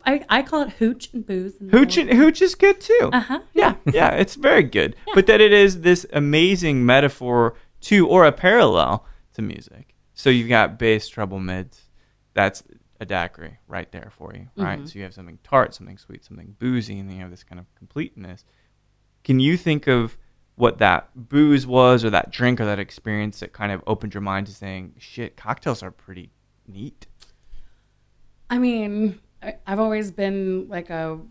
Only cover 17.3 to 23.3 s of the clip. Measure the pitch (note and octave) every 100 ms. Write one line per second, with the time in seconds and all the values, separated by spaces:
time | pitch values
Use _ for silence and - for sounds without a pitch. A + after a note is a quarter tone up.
17.3 | F2+ _ F2+ - _ - D3 E3+ - F2+
18.3 | F#2 _ _ _ _ _ _ _ _ -
19.3 | C3 C#3 F3 E3+ D3 C#3 B2 A2+ - _
20.3 | _ _ - A#2 A2 G2+ E2+ - B2+ A2+
21.3 | C#3+ D3+ C#3 B2 B2+ B2+ B2 A2 G2+ -
22.3 | - B2 B2 G#2+ G2+ F#2+ - A2 G#2 G#2